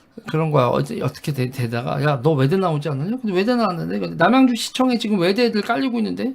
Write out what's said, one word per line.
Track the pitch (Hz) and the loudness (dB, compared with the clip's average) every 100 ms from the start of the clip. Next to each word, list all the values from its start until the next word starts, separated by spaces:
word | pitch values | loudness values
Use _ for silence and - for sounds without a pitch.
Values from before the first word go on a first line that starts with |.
| _ - - | _ -20 -6
그런 | 156 160 | -2 0
거야. | 147 123 | 2 4
어째-, | 135 143 - | 2 0 -2
어떻게 | 131 - - | -4 -4 -6
되-, | 139 127 | -4 -4
되다가 | 123 117 117 139 147 | -4 -4 -4 -4 -2
"야, | 143 139 | 0 0
너 | 135 | 2
외대 | 151 135 190 | 2 2 2
나오지 | 185 151 160 | 0 -2 -4
않았냐?" | 135 165 254 | -4 -4 -4
근데 | 220 | -2
외대 | 185 208 247 | 0 2 2
나왔는데, | 214 170 160 202 | 0 -2 -4 -4
근데 | 175 165 | -4 2
남양주 | 170 262 262 233 | 4 6 4 2
시청에 | - - 254 240 | -4 -2 0 0
지금 | 220 208 | 0 2
외대 | 170 196 240 | 2 2 2
애들 | 208 | 0
깔리고 | 202 240 269 233 | -2 -2 -2 -2
있는데 | 208 180 226 | -4 -4 -6